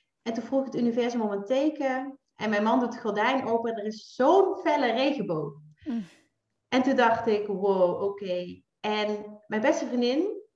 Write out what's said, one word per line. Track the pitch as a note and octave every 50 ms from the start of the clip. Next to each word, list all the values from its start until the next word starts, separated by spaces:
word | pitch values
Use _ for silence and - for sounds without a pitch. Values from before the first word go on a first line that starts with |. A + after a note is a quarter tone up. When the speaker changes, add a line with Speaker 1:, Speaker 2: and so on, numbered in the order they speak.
| _ _ _ _
Speaker 1:
En | _ A3+ A3
toen | - -
vroeg | - C4+ C4+ C4+
het | - -
universum | - A#3+ A#3+ A#3 B3 A#3 B3 B3 A#3+
om | A3 G#3
een | G3+ G3 G3+
teken. | - C4 C4+ D4 D#4 D4+ D4 C#4 C4+ B3+ C4 C4+ C#4 - - _ _ _
En | _ G#3 G#3+
mijn | G#3+ G3+ G#3+
man | A3 A#3 C4
doet | B3 A3+ -
het | -
gordijn | - A3 G3 G3+ G#3+ A#3+ C4+ C4+ - A3
open | A3+ A#3 A#3 A#3
en | A3+ A3
er | G#3
is | G#3+ A3 - - - -
zo'n | - B3 C#4+ F4 G4 F#4+ F#4 - - -
felle | D#4+ D4 C#4+ C4 A#3
regenboog. | A3 B3 C4+ D4+ D4+ C#4 F#3+ D#3+ E3+ D#3 D3 - - - - - - _ -
Speaker 2:
Mm. | D#4+ A#3+ A#3 F#3+ - - _ _ _ _ _ _ _ _ _ _ _
Speaker 1:
En | B3 C4 -
toen | C4+ C4
dacht | B3+ A#3+ A3+ A3+ A3+ - A#3
ik, | G#3+ G3+ G3+ -
"Wow, | G3 F#3 G3 G3 F#3+ F#3 F3+ F3 F3+ - G3
oké." | G3+ G3+ - G#3 F#3 F3+ F3+ F3+ F3+ F3+ - _ _ _ _
En | - G#3+ G#3 G#3+ G#3 G#3+ G#3+ G#3 G#3 - - - - _
mijn | G#3+ A3
beste | G#3+ D4 E4 - - A#3+
vriendin, | A#3+ B3 A#3+ A#3+ B3+ D4 F4+ G#4 G#4+ - - _ _